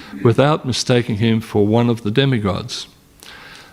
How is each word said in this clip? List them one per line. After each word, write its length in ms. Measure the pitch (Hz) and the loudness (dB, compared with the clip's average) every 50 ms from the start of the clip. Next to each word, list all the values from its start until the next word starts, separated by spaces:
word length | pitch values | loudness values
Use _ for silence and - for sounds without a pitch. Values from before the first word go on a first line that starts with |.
| - - - - - | -16 -16 -8 0 2
without 420 | 120 110 - 131 147 156 - - | 2 4 4 4 2 2 0 -2
mistaking 520 | 131 120 - - - 127 123 113 - 117 98 | -4 -4 -4 -2 0 0 0 0 0 -2 0
him 240 | 113 113 113 113 | 0 2 2 0
for 260 | 110 - - 107 101 104 | -2 -2 0 0 2 4
one 220 | 110 117 117 120 | 4 2 2 2
of 140 | 117 113 - | 0 -2 -4
the 80 | 104 | -2
demigods. 760 | 107 135 135 139 131 113 101 95 87 87 - 123 - - - - - _ _ _ _ _ - - - - - - - - - - | 0 0 0 2 0 0 0 -2 -2 -4 -6 -8 -10 -12 -12 -14 -18 _ _ _ _ _ -20 -20 -20 -20 -20 -20 -20 -20 -20 -20